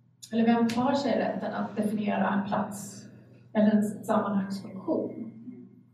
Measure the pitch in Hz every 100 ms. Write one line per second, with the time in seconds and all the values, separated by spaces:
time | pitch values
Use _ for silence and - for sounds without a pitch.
0 | _ _ - 226 226 233 233 240 262 285
1 | 247 - - - - - - - 208 -
2 | 208 190 185 202 - - - - - -
3 | - - - - - 214 208 214 - -
4 | - 208 202 196 - - - - - -
5 | - - - - - - - - -